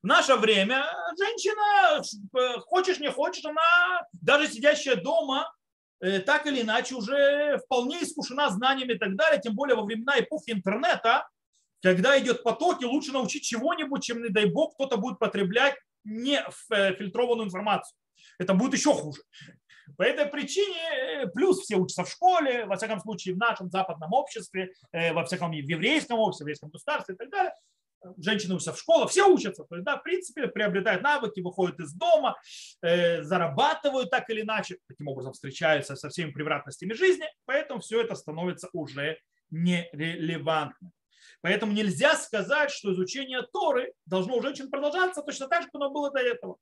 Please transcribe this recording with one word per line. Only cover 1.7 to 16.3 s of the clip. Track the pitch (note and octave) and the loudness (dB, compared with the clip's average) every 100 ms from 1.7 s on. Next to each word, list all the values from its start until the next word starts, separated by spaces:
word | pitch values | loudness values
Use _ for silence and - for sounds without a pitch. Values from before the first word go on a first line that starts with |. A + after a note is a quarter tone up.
| G4+ F4+ D4+ - G#3+ G3 B3+ | 6 6 4 -2 -14 -6 0
э, | B3+ A#3 | 0 -2
хочешь, | - F4+ F#4 E4+ | 0 0 2 -2
не | C#4+ | -2
хочешь, | - D#4+ F4+ | -2 -4 -4
она, | D4+ D#4 E4 F4 F4+ F4+ E4 | -6 0 4 6 4 0 -4
даже | - E3 C#4+ D4+ | -4 2 4 2
сидящая | A3 C#4+ D4 C4+ A#3 | 2 2 2 0 -2
дома, | G#3 E4 C#4+ C4 E4 _ _ _ _ _ | 0 0 0 -2 -4 _ _ _ _ _
э, | F#3 F#3+ | -2 0
так | F#3 G3+ D4 | 2 0 2
или | C4+ | -2
иначе | A3 A#3 B3+ | 0 0 -2
уже | B3+ G#3 C#4+ C#4 C#4+ D4 C#4 | -6 -2 2 4 4 0 -2
вполне | - C4 B3 E4+ | 0 -2 0 -4
искушена | - - - C4 C#4+ | -6 -6 -8 -2 0
знаниями | F#3+ B3+ C4+ B3+ | 2 0 0 -2
и | G#3+ | -2
так | G3+ | -2
далее, | F#3+ D#4 D4 | 2 2 2
тем | A#3 | 0
более | G#3 C#4+ A#3+ | -4 0 0
во | |
времена | G3+ A3 B3 C#4 | 0 -4 0 0
эпохи | - G#3 - | 0 -6 -6
интернета, | G#3+ F#3+ G#3 E4+ C#4+ A3+ C4 - _ _ _ _ _ | -4 -2 0 0 2 4 2 0 _ _ _ _ _
когда | F#3 F3+ A#3+ C#4 | 2 4 6 4
идёт | B3+ A#3 | 4 0
поток, | A#3 - F4 C4+ | 0 2 2 2
и | A#3+ | 0
лучше | C#4+ C4+ | -2 -2
научить | C4+ A3 D4 | -2 -2 -4
чего-нибудь, | - A#3 C#4+ E4+ D4 C4+ | -4 -2 -2 -2 -2 -4
чем, | - A#3 | -4 -6
не | A#3 | 0
дай | G#3 G#3 | 2 2
бог, | E3 D#4+ | 2 0
кто-то | - C4+ A#3 | 0 -2 -2
будет | B3 F#3+ | -2 -2
потреблять | G#3 G3+ F#3 A3+ C4+ C#4 _ _ | -2 0 0 4 2 0 _ _
не | G#3+ G#3+ B3+ | -12 -6 0